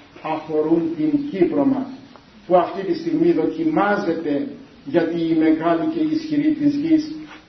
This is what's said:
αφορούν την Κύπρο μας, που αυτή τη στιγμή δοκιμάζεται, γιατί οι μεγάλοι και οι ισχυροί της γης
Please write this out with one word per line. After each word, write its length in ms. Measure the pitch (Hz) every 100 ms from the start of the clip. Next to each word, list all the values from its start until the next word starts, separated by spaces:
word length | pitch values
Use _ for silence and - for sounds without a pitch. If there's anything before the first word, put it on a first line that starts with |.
| - -
αφορούν 580 | 156 160 160 156 151 170 165 147
την 320 | 156 147 -
Κύπρο 360 | - 339 302 269
μας, 220 | 254 254 - - - - - -
που 80 | 180
αυτή 280 | 170 196
τη 100 | 175 160
στιγμή 360 | 165 151 170
δοκιμάζεται, 1160 | 160 156 - 160 156 202 202 170 160 147 277 - - - - -
γιατί 360 | 165 160 170
οι 140 | 165 160
μεγάλοι 460 | 160 156 165 165 156
και 60 | 160
οι 100 | 156
ισχυροί 400 | - - 285 311
της 240 | 302 285 285
γης 360 | 320 311 302 - - -